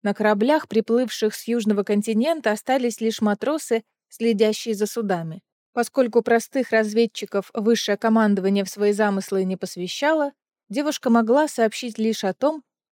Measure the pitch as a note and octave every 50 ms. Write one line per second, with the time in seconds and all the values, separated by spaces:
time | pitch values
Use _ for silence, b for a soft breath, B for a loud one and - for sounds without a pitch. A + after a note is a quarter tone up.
0 | - G#3 G3+ - G#3+ G#3+ G#3+ G3+ A3 C4 D4+ D#4 - _ - A3+ A3 - A#3 A#3+
1 | B3+ A3+ - - A3 G#3+ - - - - A#3 A#3+ G#3 G#3 G#3 G3+ G3 - G#3 G#3
2 | G#3 A3+ A3 G#3+ B3 D#4 E4 D#4+ - A3+ G#3 G#3+ - - C4 C#4 B3 A#3+ G#3+ -
3 | A3+ A3+ G#3+ - A3 G#3 G3+ - - B3+ D4+ D#4 - - A#3 A3+ - _ _ _
4 | _ _ - - A#3 A#3 A3+ G3 A3 G#3+ G#3+ - - A#3 A3 F#3+ G#3+ G#3 - A#3+
5 | A3 G3 F#3 E3+ E3 D#3+ D#3+ - _ _ _ _ _ _ _ A#3+ A#3 - _ C#4+
6 | B3+ A#3 - A#3+ A3+ - A#3 A3+ - - - C4+ A#3+ - - A3 A3 G#3 G#3 A3+
7 | A#3 A3 _ - G#3+ - - G3+ F#3+ - _ A#3 G3+ A3+ A#3 G#3 - - G3+ G3+
8 | - A3+ A3 A3+ A3 G#3 G3+ G3 F#3 G3 G3 G3+ G3 F#3 - G3+ G#3 G#3 G#3 G3+
9 | A3 G#3 G3 G3 F#3+ - G3 F#3+ F#3+ F#3 F#3 - - F3+ - F3+ F3 F3+ - -
10 | C#4 D4 D#4+ D#4 C#4+ C#4+ - _ _ _ _ _ _ _ G3+ C4+ D4 D4+ C#4+ -
11 | - B3+ A#3 A#3 A3+ G#3+ B3 C#4+ D#4 D4 - - A3+ A3 - - - A#3+ G#3+ -
12 | A3 A3+ A3 - - F#3+ F3+ _ B3+ D4 D#4+ D#4 _ _ _ _ _ _